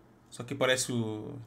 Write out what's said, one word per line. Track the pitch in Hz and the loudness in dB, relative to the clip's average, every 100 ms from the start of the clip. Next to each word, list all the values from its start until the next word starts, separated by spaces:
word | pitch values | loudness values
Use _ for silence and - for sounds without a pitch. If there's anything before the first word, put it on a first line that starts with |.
| - - - | -20 -20 -18
Só | - | -14
que | 120 | -8
parece | 135 127 127 - | 2 4 4 2
o... | 123 113 107 117 120 | 0 0 -4 -8 -10